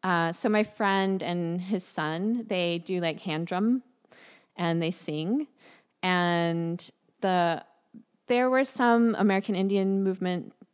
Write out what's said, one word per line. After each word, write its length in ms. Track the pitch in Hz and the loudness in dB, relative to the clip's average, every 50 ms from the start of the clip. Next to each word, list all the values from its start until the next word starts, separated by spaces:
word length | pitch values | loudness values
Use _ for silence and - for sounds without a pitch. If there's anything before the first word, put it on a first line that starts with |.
| - | 0
Uh, 280 | 185 180 170 165 165 170 | 2 2 2 2 0 -2
so 160 | - - 214 | -2 0 2
my 140 | 214 214 214 | 2 2 2
friend 600 | - - - 220 196 196 196 190 190 190 190 165 | 0 -2 -2 0 2 2 2 2 2 0 -2 -2
and 360 | - 175 175 170 165 170 180 | -2 -2 -2 -2 -2 -4 -4
his 220 | 180 185 214 180 - | -4 -2 -4 -4 -4
son, 640 | - - - 156 151 160 170 190 214 233 240 226 | -6 -6 -4 -4 -2 -2 -2 -2 -2 -2 -2 -4
they 320 | - 208 180 175 175 170 170 | -4 -2 -2 0 0 -2 -4
do, 200 | 170 - 190 180 | -4 -4 -4 -2
like, 200 | 175 165 156 170 | -2 -2 -4 -4
hand 260 | - 185 151 156 170 | -6 -6 -4 -4 -4
drum 340 | 170 185 180 208 226 247 262 - _ _ _ _ _ - - - - - - _ _ _ | -4 -2 0 2 2 0 0 -2 _ _ _ _ _ -20 -20 -20 -20 -20 -20 _ _ _
and 260 | - 175 170 165 165 | -4 -2 0 0 0
they 100 | 165 165 | 0 -2
sing. 560 | 185 - - - 151 151 156 180 226 294 302 - _ _ - - - - _ _ _ _ - | -4 -6 -8 -8 -6 -4 -2 -2 -2 -2 -4 -6 _ _ -20 -20 -20 -20 _ _ _ _ -2
And 840 | 185 185 180 175 175 175 170 170 170 165 170 165 165 170 175 - - _ _ _ _ _ _ | 0 2 2 2 2 2 2 0 0 0 -2 -2 -4 -4 -6 -8 -14 _ _ _ _ _ _
the, 420 | - 196 185 180 175 170 165 131 - _ _ _ _ _ _ 226 - _ _ _ _ | -2 0 2 2 2 2 0 -2 -6 _ _ _ _ _ _ -20 -20 _ _ _ _
there 220 | - 247 240 254 254 | 0 0 2 2 2
were 140 | 254 262 277 | 2 2 0
some 520 | 262 - - 254 240 233 233 233 233 214 | 0 0 0 4 4 6 6 4 4 4
American 400 | - 202 208 190 190 190 - 202 | 4 2 2 2 2 0 0 -2
Indian 480 | 180 190 196 196 196 190 196 196 196 196 | 0 0 0 2 0 2 2 0 2 0
Movement 500 | 190 185 190 185 180 180 175 - - - _ - _ | 0 -2 -2 -2 -2 -2 -4 -6 -10 -18 _ -20 _